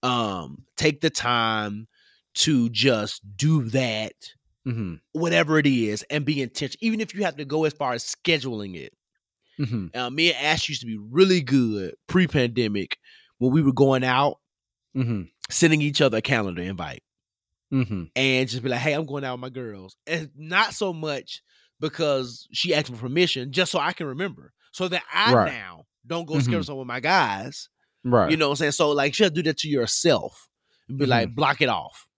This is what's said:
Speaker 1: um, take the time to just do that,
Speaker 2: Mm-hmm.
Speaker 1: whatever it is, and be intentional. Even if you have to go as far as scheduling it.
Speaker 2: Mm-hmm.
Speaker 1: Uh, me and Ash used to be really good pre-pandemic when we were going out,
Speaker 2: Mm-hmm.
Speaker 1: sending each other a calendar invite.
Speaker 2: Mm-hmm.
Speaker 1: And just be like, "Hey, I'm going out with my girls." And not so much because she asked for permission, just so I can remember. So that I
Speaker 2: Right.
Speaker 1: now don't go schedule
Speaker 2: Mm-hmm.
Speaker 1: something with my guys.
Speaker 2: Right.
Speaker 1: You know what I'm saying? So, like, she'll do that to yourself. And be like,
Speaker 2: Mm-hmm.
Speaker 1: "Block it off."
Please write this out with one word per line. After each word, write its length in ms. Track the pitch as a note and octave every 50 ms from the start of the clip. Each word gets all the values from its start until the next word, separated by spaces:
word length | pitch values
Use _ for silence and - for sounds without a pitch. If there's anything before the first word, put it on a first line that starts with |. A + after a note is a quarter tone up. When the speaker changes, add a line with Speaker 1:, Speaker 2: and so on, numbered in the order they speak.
| -
Speaker 1:
um, 600 | B2+ B2 A#2+ A2+ G#2 F#2+ F#2 E2 - C#2+ - - _ _
take 240 | - - D#3 D3 C#3+
the 100 | - D#3+
time 760 | - - - A#2+ B2 A#2 A2+ A2+ A2 G#2+ G#2+ G#2 G2+ G#2 A2+ _ _ _ _ _ _ _ _ _ _
to 340 | - - D#3+ D#3 B2+ A#2 A#2
just 500 | A#2 G#2+ A#2+ C3+ B2 A2 G#2 G#2+ - - _ G2+ G2+
do 280 | F#2+ C#3 D3+ D#3+ D3+ B2+ A2
that, 440 | G#2+ C3+ B2+ A#2+ A2 A2 A2 G2 - _ - - - _ _ _ _ _ _
Speaker 2:
Mm-hmm. 280 | C3 A#2+ A2+ G#2+ F2+ E2 D#2+ _ _ _
Speaker 1:
whatever 460 | D3+ E3 E3+ E3+ E3+ E3+ D3 D#3 D#3
it 80 | D3
is, 380 | C#3+ C3+ B2 A2+ G#2+ G#2+ G#2+ - _
and 140 | C#3+ D3+ D3
be 160 | C#3 D3+ C#3+
intentional. 380 | C3+ A#2 _ - D3 C3+ - - -
Even 140 | A3+ A3 G#3+
if 140 | A3 - -
you 100 | F#3+ G#3
have 120 | F3+ C#3+
to 80 | C#3+ D3+
go 200 | C3+ D3 D#3 D#3+
as 80 | D3+ D3
far 180 | _ D3 B2+ B2
as 120 | A#2 -
scheduling 720 | - - _ _ - E3 D3+ B2 C3 A#2+ G#2+ G2+ G2 F2+
it. 180 | D#2+ C2+ - _ _ _ _ _ _ _ _ _ _ _ _ _ -
Speaker 2:
Mm-hmm. 280 | D3 A2 A2+ A2+ F#2+ E2 - A#2+
Speaker 1:
Uh, 100 | B2+ B2
me 220 | C3 D3+ E3 E3+ D3+
and 40 | B2 C#3
Ash 240 | D3+ D#3 D#3+ - -
used 140 | D3 B2 B2
to 40 |
be 100 | A#2 A2 G#2+
really 420 | G2+ A2 B2 D#3 F#3+ F#3+ F#3 F3+
good 540 | C#3+ A#2 C3+ C#3 B2 A2+ G#2+ G2+ F#2+ F2 - _ _
pre-pandemic 920 | - - F3+ F#3 D3+ - D3 B2 A#2+ A#2 A#2+ A#2+ G#2+ G#2 G2+ F#2 - - _ _ - - - _ _ _ _
when 120 | A#2+ B2+ B2+
we 80 | D#3+
were 120 | D#3 C3+ C3
going 320 | B2+ C#3 C3+ C3 B2+ B2+
out, 340 | B2+ B2+ C3 C#3 D3 - _ _ _ _ _ _ _ _ _ _ _ _
Speaker 2:
Mm-hmm. 260 | C3 C3 A#2 A#2 G2+ F2 - _ _ _ -
Speaker 1:
sending 320 | - - E3+ E3 D#3 D3+ D3
each 180 | D3 C#3+ -
other 180 | D3+ C3+ A2 A2
a 40 | -
calendar 400 | - C3+ A#2 G#2 G2 F2 E2+ F2
invite. 400 | F#2 G2 E2+ E2+ D2+ B1+ - _ _ _ _ _ _ _ _ _ _ _ _ _ _ C#3
Speaker 2:
Mm-hmm. 300 | C3+ B2+ G2+ G#2+ F#2+ E2+ D#2 _
Speaker 1:
And 340 | B2+ C3 C3+ C3 C3 C3 A#2+
just 140 | A2+ B2+ A2+
be 60 | C3
like, 100 | B2 A#2+
"Hey, 120 | B2 D#3 D3
I'm 120 | D3+ E3
going 200 | C#3 C3+ C#3+ C#3
out 100 | C3 B2+
with 60 | B2
my 80 | B2+ C3
girls." 460 | B2 C3 B2 A2+ G#2 G2 F#2+ F#2+ _ _ _
And 240 | - D#3+ E3 D#3+ C#3+ _
not 380 | C#3+ D#3 D#3 F3 F#3+ A3 G#3+ -
so 180 | - G#3+ F#3+ F3
much 500 | D#3+ D#3 D#3 D3 C3 - - - - _ _ _ _ _ _ _ _
because 680 | - D#3 - - E3 D3+ C#3+ C3+ C3 A#2+ A#2+ - - _ -
she 200 | - - F3+ D#3+
asked 140 | D3+ D3+ -
for 80 | B2
permission, 540 | A2 A#2 B2 C3 E3 F3+ E3+ - C3 B2 C#3 C3
just 200 | F3 F#3 - -
so 80 | F3
I 120 | C#3+ D#3+ F3
can 140 | - E3+
remember. 460 | C#3+ B2+ C#3 F#3 G3 - - - - _ _ _ _ _
So 140 | - F#3 F#3
that 140 | F3 E3+ - - -
I 200 | - G3+ A3+ B3
Speaker 2:
Right. 180 | A#3 G3+ E3 C3+
Speaker 1:
now 340 | A#2+ G2+ F#2 F2 D#2+ - _ _ _ _
don't 180 | A#2 E3 E3+ E3+
go 80 | C#3+ D#3 D3+
schedule 220 | C3 B2 A#2 G2+
Speaker 2:
Mm-hmm. 20 | F#2+
Speaker 1:
something 120 | - D3 C3+
with 80 | C3
my 140 | B2 A#2+ C3
guys. 680 | B2 D3 F#3 F#3+ D3+ A2+ G2 G2 F#2+ B2+ C#3+ - - _ _ _ _ _ _ _ _
Speaker 2:
Right. 260 | B2 B2 A#2+ F#2+ D#2+
Speaker 1:
You 60 | D#3
know 100 | D#3 D#3 C#3
what 20 | C#3+
I'm 40 | C3+
saying? 140 | D#3+ D3 C#3+
So, 180 | - E3 D3 D3
like, 200 | C#3+ C#3 D3 C#3
she'll 140 | - G#3+ F#3+
do 140 | D3 E3 F3
that 160 | D#3+ D#3 -
to 100 | - D#3
yourself. 800 | C#3+ C#3 A#2 A2 - - - E3+ C#3+ G#2+ - - - - - _ _ _ _ _ _ _ _ _
And 100 | C#3 C3+
be 80 | C#3
like, 220 | B2+ B2 A#2 A2+ A2+
Speaker 2:
Mm-hmm. 40 | A#2
Speaker 1:
"Block 260 | A#2 D3+ C3+ C#3+ - C#3+
it 60 | B2+
off." 400 | A2 E2+ C#2 A1 - - - _ _